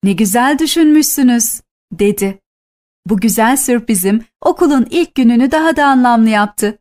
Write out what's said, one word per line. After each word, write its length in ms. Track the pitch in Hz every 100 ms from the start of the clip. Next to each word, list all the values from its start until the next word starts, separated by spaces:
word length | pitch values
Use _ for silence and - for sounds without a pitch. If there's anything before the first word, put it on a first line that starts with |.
Ne 80 | 196
güzel 460 | 180 208 226 262 285
düşünmüşsünüz," 1000 | 320 330 311 302 302 - 254 240 226 - _ _ _
dedi. 480 | 170 202 202 196 196 _ _ _ _ _ _ 175
Bu 140 | 208
güzel 360 | 220 190 220 269
sürprizim 680 | - 240 233 208 190 220 226 _
okulun 460 | - - 349 277 226
ilk 240 | 339 339
gününü 360 | - 240 240 262
daha 260 | 311 320 311
da 100 | 285
anlamlı 420 | 262 247 233 226
yaptı. 500 | 214 208 - 208 208